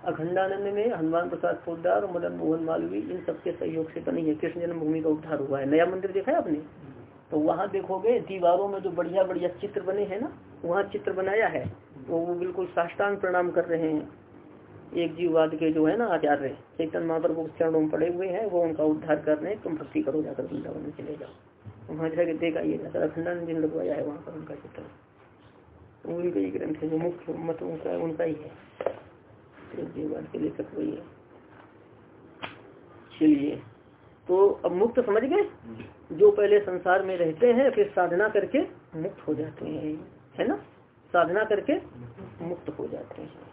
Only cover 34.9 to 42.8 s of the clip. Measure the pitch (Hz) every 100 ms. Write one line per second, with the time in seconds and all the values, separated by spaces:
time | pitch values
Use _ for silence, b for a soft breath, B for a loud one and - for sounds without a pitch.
34.9 | 233 233 208 262 370 403 - 233 160 110
35.9 | - - 165 208 208 202 208 202 180 185
36.9 | 185 190 185 165 156 240 240 269 208 202
37.9 | - 175 175 214 208 185 277 370 - -
38.9 | 160 175 - - 147 156 - - 151 151
39.9 | 156 - - - - 196 403 - - -
40.9 | _ - 175 165 190 214 202 - 320 -
41.9 | - - - 190 - 170 175 - 151